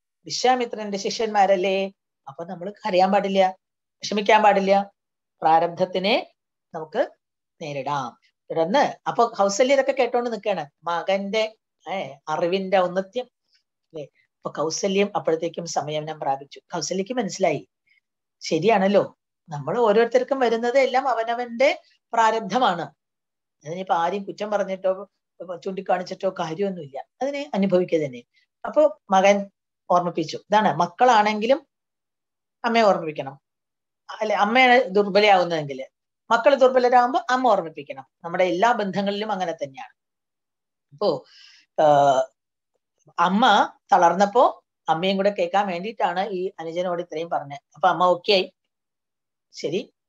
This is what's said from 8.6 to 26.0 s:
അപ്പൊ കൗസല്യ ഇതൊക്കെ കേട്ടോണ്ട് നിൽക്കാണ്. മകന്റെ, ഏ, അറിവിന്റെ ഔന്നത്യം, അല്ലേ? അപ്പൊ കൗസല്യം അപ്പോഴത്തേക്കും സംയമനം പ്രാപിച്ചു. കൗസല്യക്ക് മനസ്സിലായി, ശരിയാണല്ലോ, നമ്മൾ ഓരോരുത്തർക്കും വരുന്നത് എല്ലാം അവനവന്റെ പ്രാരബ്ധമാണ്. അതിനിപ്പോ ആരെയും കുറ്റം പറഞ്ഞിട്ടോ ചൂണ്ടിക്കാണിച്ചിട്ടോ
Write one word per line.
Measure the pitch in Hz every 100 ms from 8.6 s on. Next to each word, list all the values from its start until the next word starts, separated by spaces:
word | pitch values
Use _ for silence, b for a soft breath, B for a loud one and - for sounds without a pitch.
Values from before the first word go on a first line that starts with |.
| 165 262 240 - -
അപ്പൊ | - 233 -
കൗസല്യ | 202 196 254
ഇതൊക്കെ | 277 269
കേട്ടോണ്ട് | 277 240 240 240
നിൽക്കാണ്. | 220 214 185 147 _
മകന്റെ, | 165 170 165 196 196 220 220 - _ _ -
ഏ, | 190 139 139 -
അറിവിന്റെ | 156 170 190 190 190
ഔന്നത്യം, | 180 180 190 240
അല്ലേ? | 247 _ _ _ _ _ _ 160
അപ്പൊ | 143 _ _ _ 170 151
കൗസല്യം | 156 160 196 196 202 165
അപ്പോഴത്തേക്കും | 151 165 170 165 170
സംയമനം | - 143 151 151 151
പ്രാപിച്ചു. | 147 139 143 - _
കൗസല്യക്ക് | 175 - 185 190
മനസ്സിലായി, | 254 190 160 180 135 - _ _ _ _ _ _ _
ശരിയാണല്ലോ, | - 160 190 214 196 202 139 _ _ _ -
നമ്മൾ | 147 139 226
ഓരോരുത്തർക്കും | 226 202 233 254 254 269
വരുന്നത് | 240 226 240 269
എല്ലാം | 254 254 262
അവനവന്റെ | 226 226 240 240 233 277 370 b b _
പ്രാരബ്ധമാണ്. | 233 220 220 196 226 233 170 147 _ _ _ _ _ _ _ 147
അതിനിപ്പോ | 175 190
ആരെയും | 175 175 202
കുറ്റം | 190 165 214
പറഞ്ഞിട്ടോ | 202 190 190 185 190 202 _ _ - 175 175
ചൂണ്ടിക്കാണിച്ചിട്ടോ | 196 190 190 180